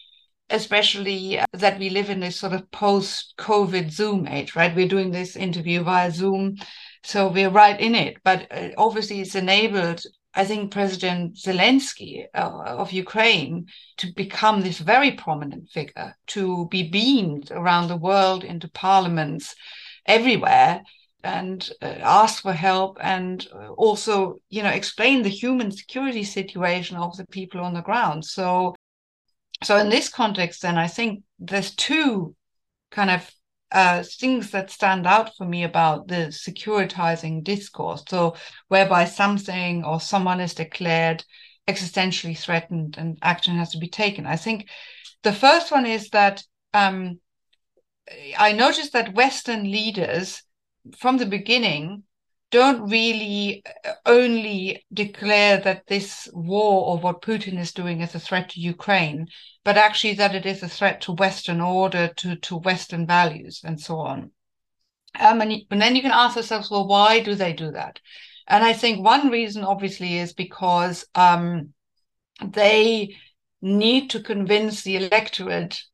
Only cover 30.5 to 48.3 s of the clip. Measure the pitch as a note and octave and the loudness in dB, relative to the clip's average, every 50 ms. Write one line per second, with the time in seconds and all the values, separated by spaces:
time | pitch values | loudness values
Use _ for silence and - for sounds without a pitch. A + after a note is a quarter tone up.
30.5 | - - - F3 E3+ E3 E3 E3+ - - A#3 A3 G3 - - _ _ - F3 E3+ | -6 -6 -4 -2 0 0 0 -2 -2 -4 -4 -4 -6 -8 -12 _ _ -18 -10 -6
31.5 | F#3+ G3 F#3+ - - - - - D4+ D#4+ D4+ C4+ A3 F#3+ E3 D#3 - _ _ _ | -4 -4 -4 -4 -4 -4 -2 0 0 2 2 0 0 -2 -4 -6 -10 _ _ _
32.5 | _ _ _ _ _ _ _ _ - G#3 G3+ F#3+ F3+ F3 - - _ _ _ _ | _ _ _ _ _ _ _ _ -4 -2 0 0 0 -2 -4 -8 _ _ _ _
33.5 | _ _ _ - - F#3+ F#3 F3+ F3 F3 F3 - - - B3+ C4 C4 A#3 G3+ G3+ | _ _ _ 0 2 4 4 4 4 0 -4 -8 -8 -4 -2 -2 -2 -2 -4 -6
34.5 | - G3 F#3+ - - - G#3 F#3+ F#3+ F#3 E3+ F3+ G3+ A3 A3 - - - F#3 F3 | -6 -8 -8 -8 -6 -2 0 0 0 2 2 4 4 4 4 0 -6 -10 -8 -6
35.5 | F3 F3 F3 E3+ E3+ E3+ E3 D#3 D3+ - G3+ F#3 F3 F3 E3 D3 D3+ - - F3+ | -4 -4 -4 -2 0 2 2 2 0 -2 -6 -6 -4 -4 -4 -6 -8 -12 -14 -14
36.5 | E3+ - - G#3+ G#3+ G3+ F#3 F3+ - F3+ E3+ E3 E3 E3 - D#3+ D#3+ D#3+ D#3 F#3+ | -14 -10 -6 -2 0 0 0 -2 -2 -2 -2 -2 -2 -2 -6 -8 -8 -6 -6 -6
37.5 | G3+ G3+ G3+ - - - D#3 E3 E3 - - - F#3 F3+ E3+ E3+ E3 - - - | -6 -6 -8 -10 -12 -10 -8 -8 -8 -10 -8 -4 -2 0 0 0 -2 -6 -14 -20
38.5 | - - _ - F#3+ F#3+ G3 F#3 F#3 F3 E3+ - - - G3+ G3+ G#3 G3 - - | -20 -18 _ 2 4 4 6 6 4 4 2 2 2 0 2 2 0 -2 -4 -6
39.5 | F3+ F#3 F3+ F3 F3 E3+ E3 D3+ D#3+ D#3+ - - G#3 G3 F#3 F3+ F3+ F#3 F3+ E3+ | -6 -4 -4 -4 -4 -4 -4 -4 -4 -4 -2 -2 -2 0 0 0 0 -2 -2 -4
40.5 | - - D#3+ - - - F3+ E3+ E3 E3 E3 E3 D#3+ D#3+ - _ - - - - | -6 -8 -10 -8 -8 -6 -2 0 2 2 2 0 -2 -4 -8 _ -20 -20 -20 -20
41.5 | _ _ _ - F#3+ G3 F#3 E3+ - G3 F#3 F#3 E3+ - - E3 D#3+ - - - | _ _ _ -6 -6 -4 -6 -4 -2 -2 -2 0 -2 -4 -6 -8 -10 -8 -4 -4
42.5 | E3+ E3 E3 - F3 E3 D#3 D3+ - - D#3+ E3 D#3+ - - F3 E3+ - - F#3 | -2 -2 -2 -4 -6 -6 -6 -6 -8 -8 -8 -8 -6 -2 -2 -2 0 0 -2 -2
43.5 | F3 E3+ E3+ E3 - D#3+ E3 E3+ - - G#3+ G3+ G3+ - D#3 C#3 D#3 E3+ - A3+ | -2 -2 -4 -4 -6 -8 -10 -8 -4 -2 -2 -2 -2 -4 -6 -6 -6 -4 -4 -4
44.5 | A3+ G3+ - - - - - - - - - - - _ - G#3+ G3+ - C4 C4+ | -6 -6 -8 -14 -20 -20 -20 -20 -20 -20 -20 -20 -8 _ -2 -2 2 4 6 6
45.5 | D#4+ E4 E4 - D4+ C4+ A3+ A3+ A3+ G#3+ G#3 - - G#3 G3+ G3+ G3 - - _ | 6 6 4 2 0 0 2 0 -2 -4 -4 0 2 4 4 4 2 -2 -12 _
46.5 | _ _ _ _ - G#3 G3 F#3+ F#3 F#3 F#3 F3+ F3 F3 _ _ _ _ _ _ | _ _ _ _ 2 2 2 2 0 -4 -8 -10 -10 -14 _ _ _ _ _ _
47.5 | _ _ _ _ _ _ _ _ _ _ _ - - - C#3+ C#3 | _ _ _ _ _ _ _ _ _ _ _ -20 -20 -18 -16 -6